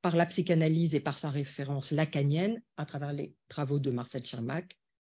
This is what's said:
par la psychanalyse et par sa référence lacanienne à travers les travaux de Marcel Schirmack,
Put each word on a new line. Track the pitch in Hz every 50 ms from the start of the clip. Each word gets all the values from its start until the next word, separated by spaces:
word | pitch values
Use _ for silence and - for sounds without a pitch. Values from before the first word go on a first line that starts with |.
| -
par | 180 165
la | 170 170 170
psychanalyse | - - 165 170 175 160 160 156 160 160 170 165 156
et | 143
par | 143 151 147 -
sa | - 151
référence | 135 147 143 - - - 139 135 143 139 135 -
lacanienne | 156 147 156 151 - 147 139 143 147 160 185 208 226 226 - _ _ -
à | 147
travers | - - 143 143 143 147
les | 143 - - - _ _ -
travaux | - - 147 131 143 143
de | 135 139
Marcel | 123 120 120 - - 131 123
Schirmack, | - - 120 117 123 139 165 180 - - _ _ _ _ _ _ _